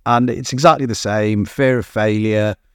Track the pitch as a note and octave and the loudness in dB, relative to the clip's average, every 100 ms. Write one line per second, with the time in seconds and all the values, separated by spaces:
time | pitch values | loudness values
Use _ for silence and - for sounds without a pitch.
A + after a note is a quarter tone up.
0 | A#2 A#2+ B2 - B2+ B2+ E3 D#3 C3 G#2+ | -2 0 0 -2 -6 2 4 4 0 -4
1 | G#2 G#2+ G#2+ G#2 G2+ - C3 B2+ G#2+ - | -2 0 0 0 -4 0 0 0 -2 -2
2 | G#2+ G#2+ A2 G#2+ G#2+ G#2 _ | 0 0 0 0 0 -4 _